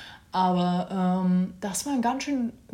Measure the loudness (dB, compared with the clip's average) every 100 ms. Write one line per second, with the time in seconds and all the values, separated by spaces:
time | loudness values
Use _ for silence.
0 | -18 -20 -4 0 2 4 2 0 -2 0
1 | 2 2 2 2 0 -4 -6 -6 -2 0
2 | 0 -2 -2 -2 -2 -6 -12